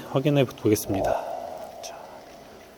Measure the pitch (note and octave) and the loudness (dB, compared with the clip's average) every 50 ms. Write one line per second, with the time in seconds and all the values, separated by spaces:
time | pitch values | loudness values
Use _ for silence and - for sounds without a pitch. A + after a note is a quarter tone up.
0 | - - - C#3 C#3 D3+ C#3+ C#3+ C3 - - - - A2 G#2+ - - - G2 G2 | -4 0 0 2 4 4 6 6 4 2 0 0 4 4 4 4 2 -2 -2 0
1 | - - - - - - - - - - - - - - - - - - - - | 2 0 0 0 -2 -6 -8 -8 -8 -10 -10 -12 -12 -14 -14 -14 -14 -14 -14 -14
2 | - - - - - - - - - - - - - - - | -16 -16 -18 -18 -18 -18 -20 -20 -20 -20 -20 -20 -20 -20 -20